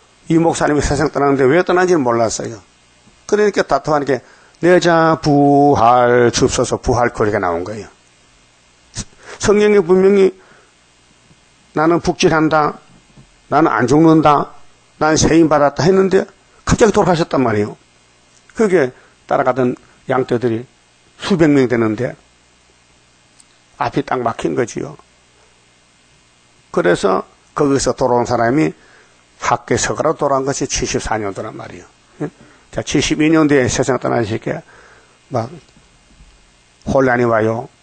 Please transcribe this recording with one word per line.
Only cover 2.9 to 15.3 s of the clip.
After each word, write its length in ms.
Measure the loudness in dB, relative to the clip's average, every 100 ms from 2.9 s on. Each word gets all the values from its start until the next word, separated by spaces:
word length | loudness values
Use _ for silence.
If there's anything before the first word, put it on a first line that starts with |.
| _ _ _ -4
그러니까 380 | 0 0 0
다툼하는 420 | -2 -2 0 -2 -2
게 160 | -4 -6 -20 _ -2
"내 200 | 2 2
자 400 | 4 2 2 0
부활 1120 | 0 2 4 4 4 4 4 4 4 4 2
줍소서", 460 | 2 -2 0 -4 -4
부활 320 | -2 -2 -2
코리가 300 | -2 -2 -2
나온 240 | -2 -4
거예요. 240 | -8 -12 -16 _ _ _ _ _ _ _ _ _ _ -16 -16 _ -20 -6
성경에 400 | 0 2 4 2
분명히 600 | 2 2 4 4 2 -2 _ -20 _ _ _ _ _ _ _ _ _ _ _
"나는 260 | -2 0 0
북진한다, 800 | -2 0 0 2 2 0 -2 -6 _ -20 _ -20 -20 _ -2
나는 240 | 0 2
안 160 | 0 2
죽는다, 640 | 4 4 4 4 2 -2 -12 -20 _ _ -4
난 200 | -2 0
세임 320 | 2